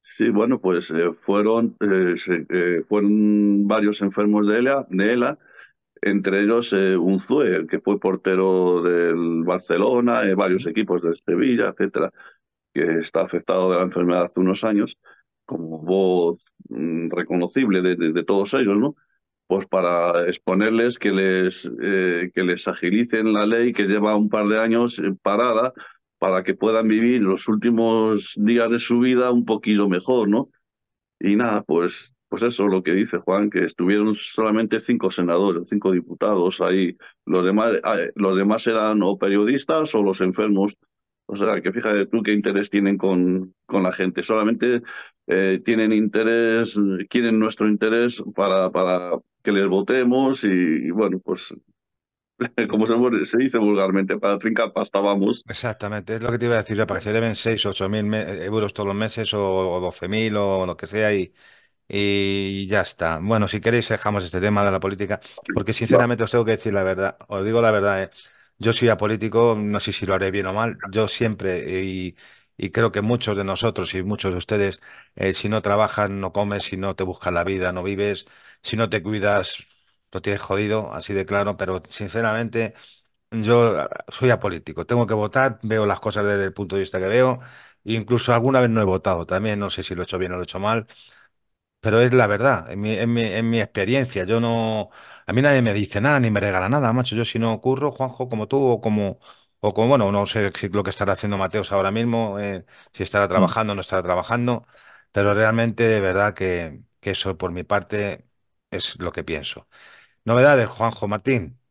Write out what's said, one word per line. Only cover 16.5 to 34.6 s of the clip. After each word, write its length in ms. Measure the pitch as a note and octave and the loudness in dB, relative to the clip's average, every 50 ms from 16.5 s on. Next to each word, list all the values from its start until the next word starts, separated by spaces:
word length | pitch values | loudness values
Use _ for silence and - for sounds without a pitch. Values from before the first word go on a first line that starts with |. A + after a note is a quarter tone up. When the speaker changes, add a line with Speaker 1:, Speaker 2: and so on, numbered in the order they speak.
| _ _ - - | _ _ -18 -14
Speaker 1:
mm, 400 | A1 A#1 D2+ E2 E2 E2 E2+ E2 | -8 -6 -4 -4 -4 -4 -4 -4
reconocible 720 | E2+ F2 F2 - - F2+ F2 F2 - C#3 C3+ A2 F#2+ F#2 F2+ | -4 -4 -4 -2 -2 -2 -2 0 0 0 2 2 2 2 2
de, 140 | F#2 F2+ | 2 0
de, 160 | E2+ E2+ D#2+ D#2+ | 2 0 0 0
de 120 | G#2+ G#2 | -2 0
todos 300 | - G#2+ G2 G2 G2+ C3 | 0 0 0 0 0 0
ellos, 220 | C3+ C3 G2+ G2 G#2 | 0 2 2 2 2
¿no? 180 | A#2 D3 D3+ _ _ _ _ _ _ _ _ _ _ | 2 0 -2 _ _ _ _ _ _ _ _ _ _
Pues 200 | _ F2+ G2 G2 | _ -2 -2 -2
para 600 | - - F#2+ F2+ F2 F2 F2 E2+ F2 F2 E2+ F2 F2 | 0 -2 0 2 2 2 2 2 2 2 0 0 0
exponerles 680 | F2 - _ - F#2 F#2+ G#2 A2 A2+ A2+ A#2 B2 A#2+ - | -4 -4 _ -2 0 2 2 2 2 2 2 0 -2 -2
que 120 | - G#2 G2 | -2 0 0
les, 580 | F#2+ F#2+ F#2+ F#2 F#2 F#2 F#2 F#2 - - - A#1+ A1+ B1+ | 2 2 2 2 2 2 0 -2 -4 -10 -12 -10 -6 -4
eh, 480 | F#2+ G2 F#2+ F#2 F2+ F2 E2+ F2+ F2+ _ | -2 0 0 0 0 0 -2 -4 -4 _
que 80 | - F#2 | -2 0
les 240 | F2+ F2+ F2 - G2 | 0 0 -2 -4 -6
agilicen 640 | F2 - - F2 F#2+ A2 A#2 A#2+ - A2 G#2+ A2 G#2+ | -6 -2 -2 0 2 0 0 0 0 0 0 2 2
la 140 | G#2 G#2 | 2 2
ley 260 | G#2+ A2+ A#2 A#2+ B2 A2 | 2 2 2 2 0 0
que 140 | - G2+ | 0 0
lleva 280 | F#2+ G2 G#2+ G#2 G#2+ G#2+ | 0 2 2 2 2 2
un 120 | G#2 G#2+ G#2 | 2 2 2
par 180 | G#2+ A2 G#2 | 0 0 0
de 140 | G2+ G#2+ A2 | 2 2 0
años, 380 | A2 A2+ A2+ A#2 A#2+ A#2+ A#2+ - | 2 2 2 2 2 0 -2 -2
eh, 160 | D#2 G2 F#2+ F#2+ _ | -4 -4 -4 -2 _
parada, 500 | - G2+ G#2+ A#2+ B2 A2+ A2 A#2+ B2+ - - - - - _ _ _ _ _ | -2 0 2 2 2 2 2 0 0 -2 -8 -20 -20 -20 _ _ _ _ _
para 240 | - F#2+ F#2+ F#2+ F#2+ | -2 0 0 0 0
que 100 | - F#2+ | -2 -2
puedan 320 | - - G#2+ A2+ A2 A2+ A2 | 0 0 2 2 2 2 4
vivir 340 | G#2+ G#2+ A2+ A#2+ B2+ B2 G#2 | 2 4 4 4 4 2 2
los 260 | F#2+ F#2+ F#2+ - - | 2 0 0 0 0
últimos 840 | G#2+ G#2+ G#2 A#2 A#2 A#2 A#2 A2+ A2+ A2+ A2 A2 A2 G#2 F#2+ - - | -2 2 2 2 2 4 2 2 2 2 2 2 0 0 -2 -6 -4
días 340 | - G#2 G#2+ A#2 A#2+ A#2 A#2 | 0 2 2 4 4 2 2
de 80 | A#2 A#2 | 0 0
su 220 | A#2 - A#2+ A#2+ | 0 2 2 4
vida 300 | B2 B2+ B2+ B2 B2 B2 | 4 4 4 4 4 4
un 140 | B2 A#2+ A#2 | 2 2 2
poquillo 420 | A2 A2 G#2 - - G#2+ G2+ G#2 G2 | 2 -2 -2 2 2 2 4 4 2
mejor, 400 | F#2 F2+ F2+ - B2+ B2 A2 G2+ | 2 0 0 2 2 2 4 4
¿no? 220 | G#2 A2+ C#3+ - _ _ _ _ _ _ _ _ _ _ _ _ _ _ | 2 2 0 -2 _ _ _ _ _ _ _ _ _ _ _ _ _ _
Y 160 | - G2 G2+ | 0 2 2
nada, 260 | G#2+ B2 A#2 G#2+ G#2 - | 2 2 2 0 -2 -2
pues, 500 | - D2 E2 F2 F2+ - - - - _ _ _ _ | 0 0 2 2 0 -2 -6 -18 -20 _ _ _ _
pues 140 | - F2 A#2 | -6 -2 -2
eso, 220 | A#2+ A#2+ - G2 G#2 | -2 0 2 0 2
lo 140 | F#2+ F#2+ F2+ | 2 0 0
que 100 | - E2+ | 0 0
dice 240 | F#2+ G#2 G#2 - F2+ | 0 0 0 -2 -6
Juan, 320 | - - F#2 G2 G#2 G#2 | -2 0 0 2 0 0
que 140 | - F2+ F2 | 0 0 -2
estuvieron 500 | E2 - - F2+ F2+ G2+ G#2 G#2 A2 G#2+ | -2 -2 -2 0 2 2 2 2 0 0
solamente 640 | G#2 - - - - A2 A2 G#2+ A2 | -2 -6 -10 -4 -2 0 2 2 0